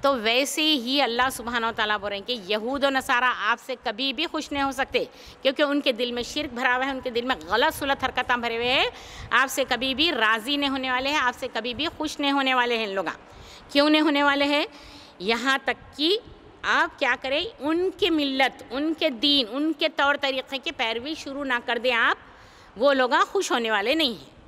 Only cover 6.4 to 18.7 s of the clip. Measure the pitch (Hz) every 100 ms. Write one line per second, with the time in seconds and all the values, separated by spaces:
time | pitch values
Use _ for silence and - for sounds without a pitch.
6.4 | 302 240 262 247 262 262 254 233 247 233
7.4 | 156 214 294 311 285 269 262 247 254 247
8.4 | 233 226 240 269 440 - - - - 233
9.4 | 262 - 254 247 262 262 330 285 220 226
10.4 | 214 285 285 269 262 254 269 302 254 240
11.4 | 254 233 233 233 311 - 311 - 285 277
12.4 | 262 254 240 233 220 196 165 - - -
13.4 | - - - 285 294 302 311 285 285 285
14.4 | 285 294 330 - - - - - 180 226
15.4 | 254 269 269 247 - - 302 415 - -
16.4 | - - - 240 330 - 262 254 262 285
17.4 | 359 - 269 330 370 - 370 320 277 269
18.4 | 262 - -